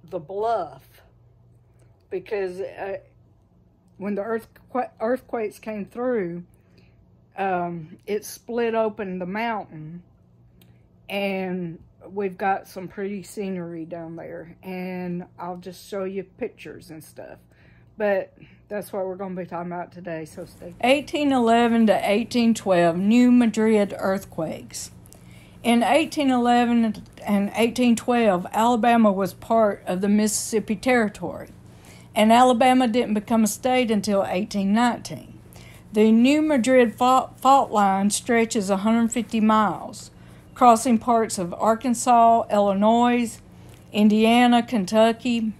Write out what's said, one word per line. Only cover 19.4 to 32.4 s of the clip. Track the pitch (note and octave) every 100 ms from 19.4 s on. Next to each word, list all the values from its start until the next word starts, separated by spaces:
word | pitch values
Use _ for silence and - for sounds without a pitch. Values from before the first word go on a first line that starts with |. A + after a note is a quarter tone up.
| F3
talking | E3+ F3
about | F3 E3+
today, | F3 F3+ D#3+ D#3
so | - E3
stay | - F3
tuned. | F3
Eighteen | A#3+ C#4+ - D#4 C#4+
eleven | C4 A3+ A#3 A#3+ A#3 A3
to | F#3 G3
eighteen | G#3 A#3 B3 A3+ A3
twelve, | G3+ F3 E3+ E3+
New | G3+ A#3+ B3
Madrid | B3 A#3 A3 A3 G#3+ G3 -
earthquakes. | F#3+ G3 - - D#3 - A#3 - - - - - - - - -
In | A#3 A#3
eighteen | G3 C#4 D#4 D#4 C#4
eleven | B3 A#3+ A#3+ A#3+ A#3+ A3+ - - - -
and | G3+ G3+ -
eighteen | A#3 A#3 B3 A#3
twelve, | - A#3+ A3+ F3+ F#3
Alabama | G#3 A3+ B3 A#3 A#3 G#3+
was | F#3+ F#3
part | - - A3+ G#3+ - -
of | F#3
the | G3+
Mississippi | G#3 G#3+ - - A3 G3+ G3+
Territory, | B3+ B3 G#3 - F3 - - - - - - - - -
and | A3
Alabama | A#3